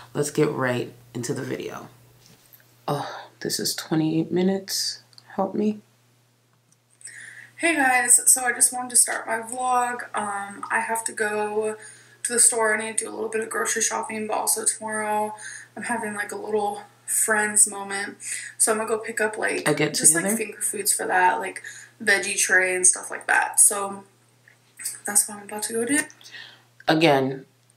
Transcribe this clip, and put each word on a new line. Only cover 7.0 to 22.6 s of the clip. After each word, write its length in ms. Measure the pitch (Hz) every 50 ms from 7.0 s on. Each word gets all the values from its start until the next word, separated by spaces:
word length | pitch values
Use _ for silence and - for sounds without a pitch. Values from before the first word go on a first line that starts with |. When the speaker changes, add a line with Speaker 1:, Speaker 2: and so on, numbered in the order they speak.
| - - - - - - - - - - _
Speaker 2:
Hey 200 | - 320 339 311
guys, 420 | 294 262 262 254 247 247 247 - - - -
so 140 | - 254 254
I 80 | 240
just 220 | 233 254 254 - 254
wanted 160 | 247 247 247
to 60 | 240
start 280 | 233 - - 226 226 -
my 140 | 226 226 226
vlog. 640 | 220 226 247 254 254 254 247 247 247 240 240 240 - - -
Um, 520 | 220 208 208 202 196 202 202 202 - - -
I 120 | - 220
have 240 | - - - - -
to 80 | - 214
go 640 | - 214 208 214 214 214 208 208 214 220 214 214 214 - - - - - - - _ -
to 100 | - 240
the 40 |
store. 380 | 226 - - 247 226 220 214 208
I 100 | 208 220
need 120 | 220 220
to 80 | - 220
do 40 | 214
a 40 | 214
little 140 | 214 220 214
bit 120 | 220 220
of 80 | 226 -
grocery 320 | - - - - - 226
shopping, 460 | 220 220 220 226 220 - 220 220 214
but 80 | 214 220
also 300 | 220 220 214 220 220 220
tomorrow 680 | 220 - - 220 214 214 214 214 214 214 214 214 214 214 214 - - - - - - _
I'm 80 | 226 214
having, 320 | - 240 220 220 208 208
like, 180 | 208 208 - 202
a 20 |
little 480 | 202 - 208 214 208 202 202 202 - - - _ _ _
friends 600 | - - - - 220 214 208 208 208 208 208 208
moment. 520 | 208 202 196 196 196 196 196 202 208 - - - - - - - - -
So 160 | - - 233 214
I'm 60 | 214
gonna 100 | - 220
go 80 | 226
pick 240 | 214 - - 226 -
up, 160 | 214 214 -
like, 280 | - - 101 - - - -
Speaker 1:
A 40 | 151
get 200 | - 151 - -
Speaker 2:
just, 200 | - - - -
like, 120 | 170 185
Speaker 1:
together? 120 | 196 226
Speaker 2:
finger 240 | 226 214 - - -
foods 300 | - - - 208 190 -
for 160 | - - -
that, 320 | - 190 185 185 - - -
like, 240 | - - 92 - - - - - - - _ _ 233
veggie 340 | 202 196 190 185 202 202
tray 380 | 196 - - 190 185